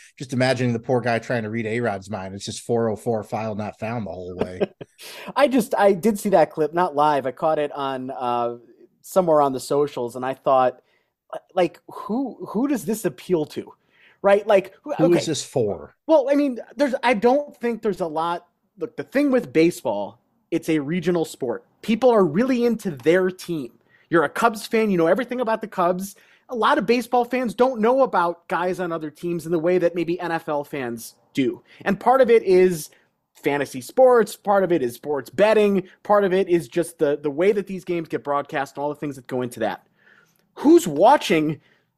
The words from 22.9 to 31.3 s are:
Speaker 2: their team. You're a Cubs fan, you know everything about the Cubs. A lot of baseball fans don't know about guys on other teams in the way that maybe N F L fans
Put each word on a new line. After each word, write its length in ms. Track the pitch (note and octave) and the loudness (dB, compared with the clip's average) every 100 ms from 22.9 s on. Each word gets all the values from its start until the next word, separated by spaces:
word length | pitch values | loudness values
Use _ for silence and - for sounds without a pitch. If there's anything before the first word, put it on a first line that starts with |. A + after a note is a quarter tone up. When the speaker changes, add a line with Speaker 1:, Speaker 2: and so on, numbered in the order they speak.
Speaker 2:
their 380 | C#3 D3+ F3+ F#3 | -2 2 4 2
team. 440 | F#3 - E3 B2+ - _ _ _ | -4 -8 -8 -8 -14 _ _ _
You're 140 | E3 | 0
a 60 | C#3+ | 2
Cubs 360 | - A#3 G#3+ - | 2 0 0 -2
fan, 240 | A3+ A3 | 0 2
you 80 | F3+ | 2
know 100 | E3 | 2
everything 320 | F#3+ B3 B3 | 2 0 -4
about 220 | A3+ A3 | -2 -4
the 60 | G#3+ | -4
Cubs. 480 | - F3 F#3 G3 - _ _ _ | -2 0 0 -6 -14 _ _ _
A 60 | B3 | -2
lot 220 | G#3 D4+ | 0 2
of 80 | G#3+ | 2
baseball 400 | A#3+ A#3 B3 A#3+ | 0 2 0 0
fans 280 | B3+ B3+ | -2 -4
don't 260 | - B3 B3+ | 0 0 2
know 220 | G#3+ C4 | 2 2
about 460 | C4 G3 F3 E3+ - | 2 2 -2 -4 -6
guys 320 | F3 F3+ F3+ | -4 -2 -4
on 120 | F3+ | -4
other 200 | E3 D#3 | -6 -8
teams 340 | - F3 E3+ D#3 | -10 -8 -6 -4
in 60 | |
the 80 | E3+ | -2
way 180 | D#3+ F3+ | 2 2
that 160 | E3+ | 2
maybe 260 | F3 E3 F3 | 0 -4 -4
N 120 | F3 | -4
F 180 | E3 D#3+ | -6 -4
L 140 | D3 | -6
fans 520 | D3 D3 B2 A#2 - - _ | -4 -8 -6 -8 -12 -20 _